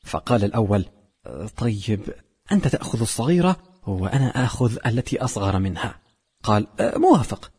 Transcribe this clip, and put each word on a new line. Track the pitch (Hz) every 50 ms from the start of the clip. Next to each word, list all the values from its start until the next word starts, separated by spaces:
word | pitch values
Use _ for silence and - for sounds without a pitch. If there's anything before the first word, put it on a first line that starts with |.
فقال | _ - - 76 - - 123 110 101
الأول: | 101 - 117 110 98 104 101 92 - _ _ _ _ _ _ _ - 62 69 90 107 -
"طيب، | - 117 120 107 101 98 107 107 101 101 - - - _ _ _ _ _ -
أنت | 202 202 - 135
تأخذ | - - - - - 117
الصغيرة | 117 - - - 117 139 175 175 170 185 185 - - - _ _ -
وأنا | 101 98 92 92 98 - 139 135 123 - 127 127
آخذ | 120 - - 127 117 117 - -
التي | - 110 131 - - 120 -
أصغر | 127 127 - 107 98 98 95 92
منها". | 95 95 87 - - 104 - - _ _ _ _ _ _ _ _
قال: | - - 107 104 - - - -
"موافق". | 214 - - - 320 381 311 170 113 - - - - - _